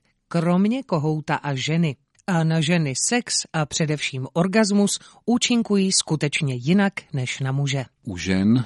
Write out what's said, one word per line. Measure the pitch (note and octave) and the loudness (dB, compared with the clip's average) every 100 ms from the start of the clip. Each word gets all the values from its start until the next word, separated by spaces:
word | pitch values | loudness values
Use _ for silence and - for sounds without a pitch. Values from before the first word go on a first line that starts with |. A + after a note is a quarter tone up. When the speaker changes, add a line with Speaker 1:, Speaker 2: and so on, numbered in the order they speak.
| _ _ - | _ _ -6
Speaker 1:
Kromě | E3+ E3 F3+ G#3 C4 | -2 2 2 2 0
kohouta | - E3 D3+ D#3 D3 | -2 -2 0 -2 -2
a | D3 D3 | -4 -2
ženy. | C3 B2 E3 E3 - _ _ - | -4 -2 0 0 -2 _ _ -2
A | E3+ | 0
na | D#3+ E3 | 2 2
ženy | D3 F3 D3 B2+ - | 2 0 0 -2 -2
sex | A#3+ - - - | -2 -2 -6 -4
a | D#3+ D3+ | -4 -4
především | - D3+ D3+ - C3 C3 | -2 -2 -2 -4 -6 -4
orgasmus | E3+ F#3 G#3+ G#3 G3+ G3+ - - - - | -2 2 2 2 4 2 -2 -10 -8 -2
účinkují | A#3+ - A#3+ - G3+ F#3+ | 0 2 0 2 2 2
skutečně | - - D#3 D3 - C#3 | 0 0 -2 -2 -2 -4
jinak | B2 B2+ G3 G3 - - | -2 2 2 2 -2 -8
než | C#3 B2 - | -6 -6 -4
na | C3+ | -2
muže. | C#3 C#3 C3+ A#2+ _ | -2 0 -2 -6 _
Speaker 2:
U | - F2 | -10 -6
žen | F2+ F#2+ G2+ B2+ | 0 2 4 2